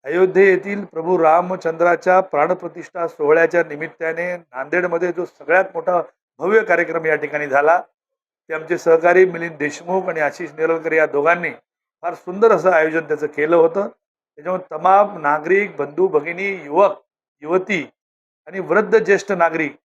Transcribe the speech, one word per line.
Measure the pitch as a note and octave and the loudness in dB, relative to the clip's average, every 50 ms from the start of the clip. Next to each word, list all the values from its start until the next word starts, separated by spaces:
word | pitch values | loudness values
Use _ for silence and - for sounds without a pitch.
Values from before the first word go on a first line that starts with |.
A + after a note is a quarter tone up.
| _ | _
अयोध्ये | C3+ D#3+ F3+ F#3+ F3+ - F#3 G3+ | -4 0 0 0 2 4 4 4
येथील | G3 F#3 E3+ - G3+ G3+ G3+ G3 | 4 4 2 -2 -6 -8 -8 -10
प्रभू | - _ D#3+ E3 F3 F#3 E3+ | -10 _ -8 -4 -2 0 2
रामचंद्राच्या | E3 D#3 D#3+ F3 F3+ F3+ F#3 F#3 - E3 D#3+ D#3+ E3+ F3 E3+ E3 - F3+ F#3 F#3+ | 4 4 4 2 2 -2 -8 -6 -6 -6 -2 0 2 2 2 0 2 2 2 2
प्राणप्रतिष्ठा | F#3+ F#3+ - C#3+ D3+ F3 F3+ F3+ F3 E3 D#3+ F3 D#3 - _ F3+ E3+ E3 | 2 0 0 0 0 0 -2 -6 -6 -14 -14 -14 -18 -14 _ -8 -8 -8
सोहळ्याच्या | - - D3+ C#3+ D#3 E3+ E3 D#3+ E3+ F3 E3 D#3 | -6 -2 2 2 4 4 4 2 2 -2 -2 -2
निमित्ताने | D3 D3 D#3 D#3+ - _ E3 D#3+ E3 E3 F3 F3+ F3+ | -6 -12 -12 -12 -10 _ -8 -6 -6 -6 -6 -8 -8
नांदेडमध्ये | F3 E3+ _ B2 C3 C3+ D3 D#3+ F3+ F3+ F3 E3+ E3+ F3+ F3 | -10 _ _ -14 -14 -8 -4 -2 -2 -2 -2 -2 -2 -2 -4
जो | E3 E3+ F3 | -4 -6 -8
सगळ्यात | - _ _ C#3+ C#3 E3 F#3 F#3+ F#3+ F#3 | -10 _ _ -2 0 2 2 2 0 -6
मोठा | E3+ D#3+ F#3 F3+ F3 D3+ - _ _ _ _ _ - | -6 -4 -2 -2 -2 -2 -4 _ _ _ _ _ -8
भव्य | D3+ F#3 G#3+ A3 G#3 | -4 0 2 2 2
कार्यक्रम | F3 F3 E3+ E3+ D#3 E3 E3+ D#3+ | 2 0 0 0 -2 -4 -4 -2
या | D#3+ D3+ | -2 -2
ठिकाणी | D3 D3 C#3+ D3 D3 D3 | -2 -4 -6 -6 -6 -4
झाला, | C#3+ C3 C#3 D3 D#3 E3+ F#3 | 0 0 2 4 4 2 2
ते | - _ _ _ _ _ _ _ _ _ _ _ _ - D#3+ | 0 _ _ _ _ _ _ _ _ _ _ _ _ -10 -10
आमचे | D#3 D#3 D#3 F3 E3+ | -10 -6 -6 -6 -2
सहकारी | - E3+ D#3+ D#3+ D#3+ F3 F3 F#3 F#3+ | 4 4 4 4 4 4 6 6 6
मिलिंद | F#3 E3+ E3+ E3+ E3+ D#3+ C#3+ | 4 2 -8 -10 -10 -6 -6
देशमुख | D3 C#3+ C#3+ - F3 E3+ F#3 F#3+ F3+ F#3 | -6 -6 -6 -8 -8 -4 -4 -4 -4 -4
आणि | E3+ D#3+ | -4 -2
आशिष | D3+ C#3 - - F3 D3+ D3 D3+ | -4 -4 -4 -6 -14 -12 -6 -4
नेरळकर | D#3+ E3 E3 E3 D#3 E3 | -2 0 0 -2 -2 0
या | D#3 D#3+ D#3 | 2 2 2
दोघांनी | D3 C3+ C#3+ C#3+ D#3+ E3+ F3 E3+ D3+ B2 - _ _ _ _ _ _ _ _ | 2 0 0 2 2 0 0 -2 -10 -10 -14 _ _ _ _ _ _ _ _
फार | - F3 E3+ | -10 -10 -10
सुंदर | - _ F3+ F3+ G3+ A3+ A3+ | -10 _ -12 -2 2 4 4
असं | G#3 E3 D3+ F#3 | 4 4 4 2
आयोजन | F3+ D#3+ D#3 D#3+ D#3 E3 D#3 C#3+ | 4 4 2 2 0 -4 -4 -4
त्याचं | D3+ D3 D3 | -6 -4 -4
केलं | D3 - D3 D3+ D#3 E3+ | -6 -4 -4 0 2 4
होतं. | E3+ D#3+ E3 E3 G3 G3+ A3+ | 4 4 4 2 -2 -6 -6
त्याच्यामुळे | _ _ _ _ _ _ _ _ _ D3 D3 F3 F#3 F3+ F3+ _ D#3+ | _ _ _ _ _ _ _ _ _ -14 -8 -8 -8 -8 -8 _ -12
तमाम | D#3 E3+ F#3 F#3+ G3+ G#3 G3 G3+ E3+ | -2 2 4 4 4 4 2 -2 -4
नागरिक, | C#3+ C#3+ D3 D#3 D3+ E3 F#3+ G3 G#3 F#3+ D#3+ | -2 -2 -2 -2 0 0 0 0 0 -4 -6
बंधू, | C#3+ C#3+ C#3 D3 E3+ F#3 F#3+ | -8 -8 -8 -2 -2 -2 0
भगिनी, | D#3 D3 D3 E3 E3+ F3 G3 G3 G3 F3+ D3+ | 0 -2 -2 -2 -8 -6 -6 -6 -8 -8 -10
युवक, | C#3+ D3 F3 G3+ F#3+ - - _ _ _ _ _ _ _ _ | -4 2 2 2 2 2 -6 _ _ _ _ _ _ _ _
युवती | D3 D3+ F3 F#3 F#3 - G3+ E3 C3 - _ _ _ _ _ _ _ _ _ _ _ D#3 | -6 -2 -2 -2 -2 -2 -4 -4 -4 -8 _ _ _ _ _ _ _ _ _ _ _ -14
आणि | F3 F#3+ | -12 -12
वृद्ध | F3 D3 E3+ G#3 G#3+ F#3+ G#3+ A3 | -4 0 0 0 2 2 2 2
ज्येष्ठ | F3+ F#3+ G3+ - - - | 4 2 0 0 0 -4
नागरिक | G3 F3 E3+ E3 D#3+ D#3+ D#3 C#3 - _ | -2 0 0 0 0 -4 -6 -6 -8 _